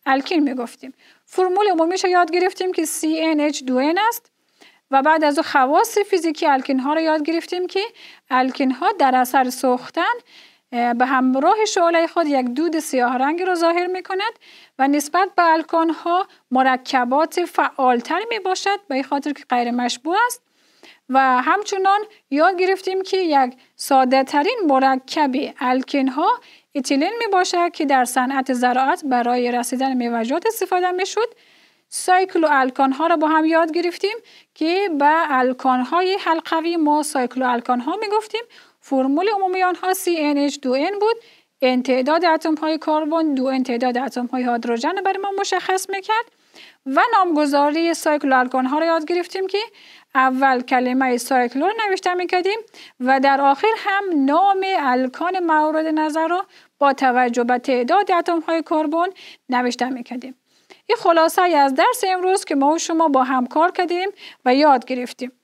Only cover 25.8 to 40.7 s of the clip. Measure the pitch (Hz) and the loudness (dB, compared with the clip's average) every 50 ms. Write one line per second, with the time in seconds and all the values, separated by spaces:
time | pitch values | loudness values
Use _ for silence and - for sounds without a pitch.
25.8 | 254 - - 277 269 269 254 277 330 415 494 466 - - - _ _ _ _ 285 | -2 -2 -2 -2 -2 0 -2 0 0 0 0 -2 -6 -20 -20 _ _ _ _ -8
26.8 | 262 - 294 269 294 370 453 466 466 440 392 370 359 370 - 349 349 349 339 - | -4 -2 0 0 0 -2 -2 -4 -2 0 2 0 0 2 0 0 0 -2 -2 -4
27.8 | 320 277 285 262 247 240 - 262 254 247 269 269 262 - 262 247 247 247 247 247 | -2 2 2 2 2 0 0 -2 -2 0 -2 -4 -2 -2 -2 0 2 2 2 2
28.8 | 262 269 330 349 - 277 254 240 240 240 247 247 247 240 240 240 240 - 269 247 | 2 0 0 -2 -2 -2 -2 0 0 0 0 0 0 0 -2 -2 -4 -4 -4 -2
29.8 | 262 269 262 247 240 240 233 233 226 226 277 339 - 453 453 - 381 359 381 359 | -2 -2 -2 -2 -2 -2 -2 -4 -2 -2 -2 -2 -2 -2 -2 -2 -4 -2 0 0
30.8 | 359 359 359 359 381 381 - 415 453 480 - _ _ _ _ _ _ _ _ _ | 0 0 0 -2 -4 -4 -2 -2 -4 -4 -6 _ _ _ _ _ _ _ _ _
31.8 | _ _ - - - - 370 359 381 381 - 349 320 302 294 269 262 262 254 - | _ _ -12 -8 0 2 2 2 2 0 0 0 2 2 2 2 2 0 0 0
32.8 | 277 269 269 262 320 339 349 302 311 302 320 320 311 320 330 320 339 330 302 349 | 0 0 0 0 0 0 2 2 2 2 2 2 2 2 2 2 2 0 -2 -4
33.8 | 339 349 339 - - 392 440 466 _ - - - _ _ _ - 311 320 349 381 | -4 -4 -4 -4 -4 -4 -4 -6 _ -18 -20 -20 _ _ _ -4 -2 -2 0 0
34.8 | 403 392 320 277 285 294 311 330 339 302 277 254 254 254 254 254 - 262 254 254 | -2 -2 0 2 2 4 4 2 0 0 0 0 0 0 -2 -2 0 0 0 0
35.8 | 254 254 330 349 370 370 381 392 - 359 330 330 - - 339 330 311 339 339 339 | 0 0 0 0 0 0 -2 -2 0 -2 -2 -2 -2 -4 -4 -2 -2 -2 0 0
36.8 | 311 294 294 302 294 294 - 269 247 240 - 254 262 247 247 240 240 - 247 247 | 2 2 2 0 0 -2 -2 -2 -2 -2 -4 -4 -2 -2 -2 -2 -2 -2 -2 -2
37.8 | 240 277 349 415 440 403 415 440 440 - - 440 466 _ - - - _ _ _ | -2 -4 -6 -4 -4 -2 -2 -2 -4 -4 -8 -8 -8 _ -18 -20 -20 _ _ _
38.8 | _ - 277 262 262 269 277 311 370 427 427 392 392 370 370 370 370 359 359 339 | _ -2 -2 0 0 2 0 0 0 0 0 0 -2 -2 0 0 0 0 -2 -2
39.8 | - 370 370 370 - 359 349 320 302 294 294 285 285 285 277 285 - 262 | -2 -2 -2 -2 -2 -2 -2 0 0 0 0 0 0 -2 -2 -4 -4 -2